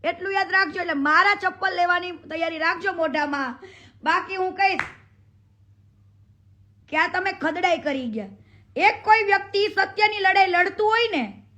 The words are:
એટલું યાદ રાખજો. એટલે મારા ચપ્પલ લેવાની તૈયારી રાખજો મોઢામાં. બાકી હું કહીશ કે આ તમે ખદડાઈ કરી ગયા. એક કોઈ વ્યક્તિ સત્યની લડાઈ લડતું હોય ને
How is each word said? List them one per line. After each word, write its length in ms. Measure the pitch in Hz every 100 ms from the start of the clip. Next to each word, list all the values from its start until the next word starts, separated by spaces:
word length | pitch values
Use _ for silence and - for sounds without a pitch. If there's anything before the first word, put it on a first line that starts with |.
એટલું 300 | 320 349 370
યાદ 220 | 392 370
રાખજો. 260 | 381 381 370
એટલે 160 | 349 294
મારા 340 | 285 320 392
ચપ્પલ 400 | 403 370 370 381
લેવાની 400 | 359 349 349 359 330 294
તૈયારી 320 | 320 330 320
રાખજો 260 | 320 359 381
મોઢામાં. 580 | 349 320 302 294 277 262 247 381 - - _
બાકી 380 | 302 349 359 381
હું 140 | 370
કહીશ 320 | 381 392 359 - - _ _ _ _ _ _ _ _ _ _ _ _ _ _ _ _ _ _ _
કે 40 | 311
આ 100 | 349
તમે 300 | 370 381 370
ખદડાઈ 420 | 311 330 370 330
કરી 240 | 294 269 247
ગયા. 240 | 214 190 - _ - _
એક 200 | 254 392 -
કોઈ 260 | - 440 403
વ્યક્તિ 380 | 392 403 403 415
સત્યની 560 | - 392 - 415 415
લડાઈ 300 | 381 392 381
લડતું 340 | 349 370 381 427
હોય 240 | 453 466
ને 100 | 330 214 - _